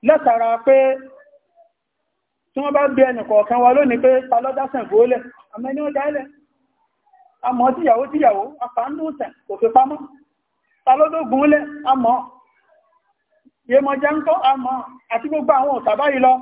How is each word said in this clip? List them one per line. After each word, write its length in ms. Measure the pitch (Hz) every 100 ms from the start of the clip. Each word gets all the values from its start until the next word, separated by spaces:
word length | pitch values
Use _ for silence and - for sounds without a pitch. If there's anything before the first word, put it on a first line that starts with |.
Látara 460 | 220 311 285 233 226 233
pé 200 | 233 269 269 262 - - _ _ _ _ 679 _ _ _ _ _ _ _ _
tí 140 | -
wọ́n 140 | 285
bá 80 | 285 285
bí 180 | 254
ẹnì 180 | 262 240
kọ̀ọ̀kan 380 | 214 214 208 240
wa 100 | 247
lónìí 300 | 262 277 233
pé 80 | 254 262 262
ta 140 | 233
ló 120 | 262
dá 140 | 262 269
Ṣàngó 400 | 269 214 415 247
lẹ̀? 160 | 247 247 _ _
Àmọ́ 200 | 214 254
ẹni 120 | 277
ó 100 | 294
dá 140 | 285 294
lẹ̀. 200 | 294 269 _ _ _ _ _ _ _ _ _ _ _
A 80 | 240
mọ̀ 200 | 254 247
tíyàwó 340 | 269 320 226 277
tíyàwó, 480 | 302 269 196 196
a 140 | - 240
fà 160 | 240
á 40 | 247
nù 240 | 311 320
sẹ̀, 180 | 294 226 _
kò 140 | _ 196
fi 120 | 226
pamọ́. 320 | 226 262 294 294 _ _ _ _ _ _ _ -
Ta 60 |
ló 140 | 285 311
dógun 420 | 320 254 262 294
lẹ̀? 140 | 294 294 -
A 140 | 262
mọ̀. 380 | 262 233 247 - _ _ _ _ _ _ _ _ _ _ _ _ _ -
Yemọja 420 | 254 277 269 285
ń 100 | 302
kọ́, 160 | 302 330
a 160 | 262
mọ̀. 320 | 269 254 262 240 - _
Àti 220 | 233 294
gbogbo 260 | 302 262
àwọn 180 | 277 277
òòṣà 240 | 262 220 214
báyìí 240 | 294 269
lọ. 140 | 254 254